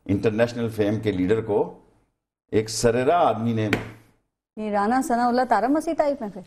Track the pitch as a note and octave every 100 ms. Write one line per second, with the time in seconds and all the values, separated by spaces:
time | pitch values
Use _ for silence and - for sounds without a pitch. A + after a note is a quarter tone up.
0 | - G2+ A2+ G#2+ A#2 A#2+ A#2 A2 G2+ G#2+
1 | G#2+ F#2 F2+ A2+ G#2 G#2 F3 - _ _
2 | _ _ _ _ _ G#2+ A2 - A#2+ A#2+
3 | B2+ F3 D3 A2 A#2 A2 G#2+ - - -
4 | _ _ _ _ _ - G#3+ G3+ G3+ C4
5 | C4 A#3 A#3+ A#3+ B3+ G#3+ A#3 D4+ D4+ C#4+
6 | D4 C#4 G#3 F#3